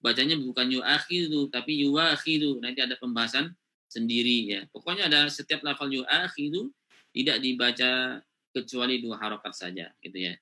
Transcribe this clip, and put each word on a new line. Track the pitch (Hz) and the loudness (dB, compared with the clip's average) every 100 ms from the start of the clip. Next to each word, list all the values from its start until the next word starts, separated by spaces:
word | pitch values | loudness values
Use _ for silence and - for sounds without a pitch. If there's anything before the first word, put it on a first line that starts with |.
Bacanya | 120 113 139 160 | 2 2 2 2
bukan | 127 123 127 131 | 0 0 0 0
yu'akhidu, | - 147 - 175 165 151 143 | 2 0 2 -2 0 0 0
tapi | 123 120 151 | -2 -2 2
yu'akhidu. | 143 147 165 147 - 156 151 127 | 4 4 4 2 2 2 2 0
Nanti | 120 127 | -4 -4
ada | 127 127 | -4 -2
pembahasan | 123 117 113 131 160 175 _ _ _ | -4 -2 0 0 -2 -8 _ _ _
sendiri | 113 113 117 120 120 104 | -4 0 2 4 2 0
ya. | 101 - | -6 -8
Pokoknya | - 165 185 180 | -12 -6 -2 4
ada | 147 147 | 4 4
setiap | 143 135 151 147 | 0 -4 -4 -2
lafal | 139 139 | -4 -2
yu'akhidu | 135 - 151 180 - 147 170 254 _ _ - _ | -2 2 0 0 -4 -4 -2 -6 _ _ -20 _
tidak | - 143 123 | 0 2 2
dibaca | 131 127 120 120 127 127 127 123 _ _ _ | 0 2 0 2 2 2 0 -6 _ _ _
kecuali | 131 120 127 123 127 | -8 -6 -2 0 0
dua | 117 104 | -2 -6
harokat | 107 104 101 - | -6 -6 -10 -12
saja | 90 92 82 _ | -10 -10 -12 _
gitu | - 92 | -14 -6
ya. | 90 87 | -6 -8